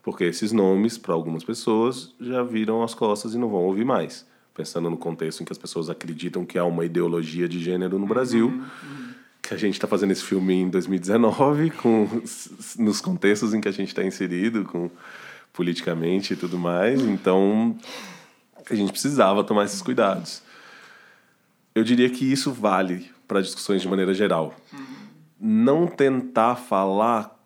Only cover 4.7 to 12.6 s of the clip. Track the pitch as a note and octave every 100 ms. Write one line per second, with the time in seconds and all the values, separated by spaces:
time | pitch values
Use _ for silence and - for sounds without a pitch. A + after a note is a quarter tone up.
4.7 | E2+ E2+ E2 E2+ D#2+ D#2+ - E2+ - F2+
5.7 | F2 D#2+ E2 E2 D#2 F2 F2+ F2 F#2 F2
6.7 | E2+ E2+ E2+ E2+ E2+ D#2+ E2 F2 F2 E2+
7.7 | F2+ F#2 F#2+ G2+ A2+ B2+ A#2 B2 B2+ -
8.7 | - C#3+ C#3 A#2+ - _ _ - F#2+ G#2
9.7 | F#2 G2+ G2 G2 F2+ - G2 F#2 F#2 F2+
10.7 | F2+ F2 F#2+ F2+ A2+ A2+ - C#3 D3 D#3+
11.7 | - A#2+ A2 G#2 A2+ A2+ - - -